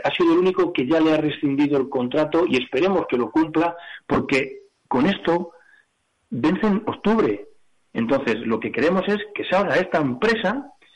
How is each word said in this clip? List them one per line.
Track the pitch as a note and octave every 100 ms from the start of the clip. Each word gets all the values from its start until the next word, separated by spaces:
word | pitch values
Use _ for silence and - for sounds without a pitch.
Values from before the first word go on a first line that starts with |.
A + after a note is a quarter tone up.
ha | C#3 -
sido | E3+
el | E3
único | F#3 F#3 E3+
que | - B2+
ya | D#3+
le | D#3+
ha | D#3
rescindido | D3+ - D3 C#3 D3 C#3+
el | B2
contrato | C3 B2 C#3 D3+ D#3+ -
y | B2+
esperemos | B2 C3 F#3 F#3 -
que | B2
lo | A2+
cumpla, | D#3+ D#3+ D#3 E3+ F3 - - -
porque | C3+ B2+ C3+ C3+ - - _ -
con | B2 E3
esto | G3 - E3+ F3+ - _ _ _ _ _ _ -
vence | B2+ E3 F#3 G#3+
en | G3 -
octubre. | - G3+ A3 D3 G2+ - _ _ _ _
Entonces, | - A#2 C#3 - A2 A#2
lo | A2
que | A#2
queremos | - D3+ F#3+ F#3
es | G3+ - -
que | -
salga | F#3 F#3 C#3+
esta | F#3 E3+
empresa | C#3 B2 A3 A3 F#3 B3+ C#4 - _